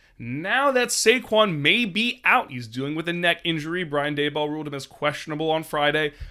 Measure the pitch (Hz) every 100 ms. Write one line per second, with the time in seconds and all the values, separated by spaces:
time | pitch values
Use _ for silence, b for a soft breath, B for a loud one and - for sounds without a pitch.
0 | b b 117 135 185 247 285 254 233 -
1 | 214 247 - 214 214 151 147 220 226 185
2 | 240 - - 247 - 127 113 120 139 156
3 | 170 175 175 165 170 160 156 180 160 143
4 | 147 143 147 151 151 156 147 139 - -
5 | 147 143 - 151 160 160 156 151 147 151
6 | 147 B B